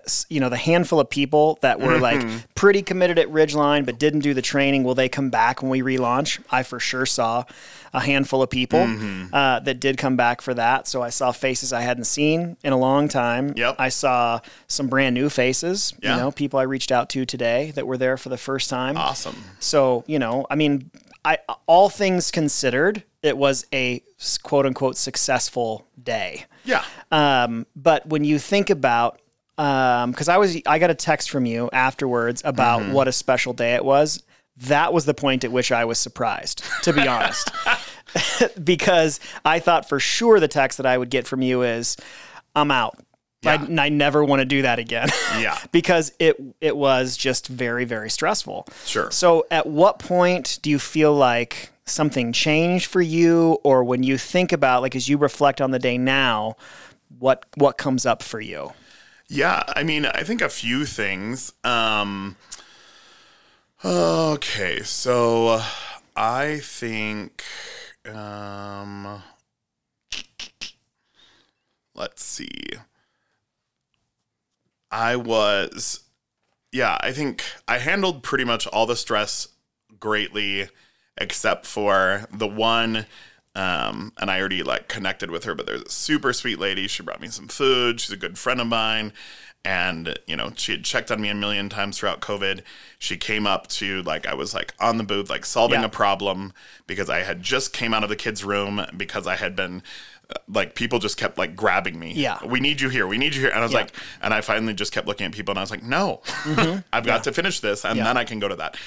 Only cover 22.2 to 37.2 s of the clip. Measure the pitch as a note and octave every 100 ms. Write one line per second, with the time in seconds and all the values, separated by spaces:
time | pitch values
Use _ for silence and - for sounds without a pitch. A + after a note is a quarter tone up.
22.2 | - - D3+ - C3 B2 F3 G#3+ - _
23.2 | D3+ C3 C#3 C3+ - C3+ B2+ B2 _ -
24.2 | - - - D3 C3+ B2+ C3+ - - -
25.2 | - B2+ - B2 A#2 G#2+ - - B2 A2
26.2 | F#2 - - _ A#3 B3 - - - D#3
27.2 | D3 C3 A#2+ A#2 C3 - D3 D3+ D#3+ D3+
28.2 | D3 D3 - G3+ G3 F3 C3 A#2+ A#2 -
29.2 | _ _ _ - D3 C3+ B2+ B2 A#2+ B2+
30.2 | D#3 F3+ G3+ E3 - D#3 E3+ D#3+ - D3+
31.2 | - C#3+ B2 A#2 A#2+ B2+ C3 - C3+ A#2+
32.2 | A#2 A#2+ D3+ C3 B2 A#2 G2+ C3+ C3 B2
33.2 | - B2+ - B2 A#2 A#2+ C3+ C#3 D3+ C#3+
34.2 | - _ _ - B2+ D3 E3 E3+ C#3+ C#3
35.2 | C#3 C3 A#2+ B2+ B2 A#2+ A#2 A#2 - -
36.2 | A#2 - - - - - - D3 C3+ A#2+